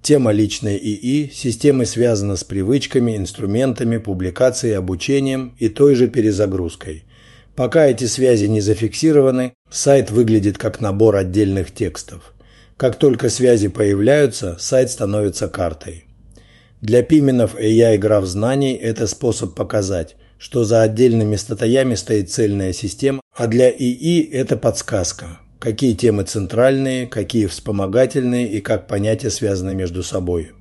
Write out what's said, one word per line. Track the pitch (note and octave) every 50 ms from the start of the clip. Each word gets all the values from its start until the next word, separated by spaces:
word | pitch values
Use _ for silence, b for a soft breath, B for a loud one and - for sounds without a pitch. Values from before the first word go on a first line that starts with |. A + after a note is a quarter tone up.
| -
Тема | - D3 C#3+ B2+ A2+ G#2
личной | G#2 G#2+ G2+ G#2 - - G#2+ G2+
И | F#2+ - G#2+ G#2
И, | G2 A2 B2 C#3 D3+ D3 C3+
системы | - - - B2+ A2 - - D3 C3+ B2+ B2
связана | - - A2 A#2+ A#2+ A2+ G2+ G2+ G2+ G2
с | F2+ -
привычками, | - G2 G2 F#2 G#2 C3+ C#3 - - - C3+ A#2+ A#2 A2
инструментами, | G#2 F#2 - - - A2 G2 G2+ A#2 C3 C3+ A2+ - B2 A#2 A#2
публикацией, | A2+ G#2+ G#2 F#2+ F#2 F#2 F#2 F2 - C3 C3 A#2+ - - A#2 G#2
обучением | F#2+ F#2 F#2 F#2 E2 - - C3+ C#3 C3+ C3+ C3 C3 C3 A#2+ -
и | _ A#2+
той | A2 - - C#3+ C#3+ C#3
же | A#2+ B2 A2
перезагрузкой. | A2 A#2+ G#2+ A2 G2 F#2+ G#2+ G2 F#2 F#2 F2 E2 - - - - D#2 D#2 _ b b b b b b b b b b
Пока | - B2+ A#2+ - E3 D#3
эти | C#3 A#2+ G#2+ B2+
связи | A2 - B2 B2+ B2+ A#2+ G#2+ G#2
не | G#2 A2 G#2+
зафиксированы, | G2 G#2 G#2+ G#2 A#2 G#2 - - D#3 D#3+ D3+ C#3+ C3+ C3+ B2+ B2+ B2+ B2 _ _ _ _
сайт | - - - D3 C#3 C#3 A#2 -
выглядит | G#2 A#2 A#2+ A2+ A2+ G#2+ F#2+ G#2 F#2+
как | - - A2 - -
набор | A#2 G2+ G2 G2+ A2+ A2 G2+
отдельных | G2 F#2+ F2+ F2+ G#2 G#2+ G2 G2 G2 F2 - -
текстов. | - G#2 F2+ E2+ - - - - E2 - - _ b b b b b b b b
Как | - - B2+ A2
только | - D#3+ C#3 B2 G#2+ - A#2+
связи | - - B2 B2 A#2+ G#2+ G2+ G2
появляются, | E2+ A2 G#2+ G2+ G2+ G2 G#2 B2 C#3+ D3+ D3 B2 A2 - - F2+ E2+ -
сайт | - - C3+ C3 C3 A#2
становится | - - A2+ G2 G2+ G#2+ G#2 G2 F2 - A2
картой. | D#2+ - - F2+ E2+ D#2 D#2 - - D#2+ E2 _ _ - _ - - b b b b b b b b b b
Для | - G#2 A#2 B2
Пименов | B2 - D#3+ D#3 C#3+ C3+ B2+ B2 A2+ G2 -
A | - A2+
I | G#2+ A2+ A2+ A#2 A2+ A2
граф | G2+ G2+ G#2+ G#2+ G#2 F#2+
знаний – | F#2 F2+ G2+ A2 A#2+ C3+ C#3 C#3 C#3 B2+
это | - - A2+ A2+ - A#2+
способ | G2+ - - - A#2+ G#2+ - A#2+ F#2 -
показать, | - G#2 F2 - G#2+ G2 F#2+ G2 F2 D#2+ - - _ _ _ _
что | _ - - - B2 A#2
за | G2+ A#2 A2+
отдельными | A2+ G#2+ G#2+ A2 C3 B2 A2+ A2+ A2 G#2+ G#2+
статьями | F#2+ - - A2+ G2+ A#2+ A2+ B2 C3+ C3 C3 A#2
стоит | F#2 - - A2+ G#2 F#2+ F2+
цельная | - - A2+ G#2 G2+ G2 F#2+ F#2 F2
система, | - - F#2+ - - C3+ C3+ C3+ C3+ _ _ _
а | - A#2+
для | A2 A2+ A#2+ B2+ B2+
И | A2+ - C3+
И | B2 B2 A#2+ C#3 E3+ F3 E3+ D#3 - -
это | B2+ C3 - C3
подсказка, | A2 - A#2 - - - - - G2 F2 - - - - E2 E2 - - _ _
какие | _ - A#2 G#2+ - C#3 B2+ G#2+
темы | - - A#2 G#2 G2+ F#2+
центральные, | - - A2 G2 F#2 - A2+ B2 C3+ C3+ C3+ C3+ C3 C3 B2+ B2+
какие | A#2+ - A2+ G2 - - A#2 G#2
вспомогательные | F2+ - - - A2 G#2 G2 G2 F#2+ G2 B2 C3 - - C#3+ B2+ B2 B2 B2 B2 G#2
и | G2+ G#2
как | - - A2+ G#2 - -
понятия | G#2+ G2+ G2+ A2 A2 - - A2
связаны | F#2+ - - G2+ G2 F#2 F#2 F#2+ F#2+
между | F#2+ F#2+ F2 E2+ F#2 F2
собой. | - - F#2+ F#2 F2 F2 F2 D#2+ - - _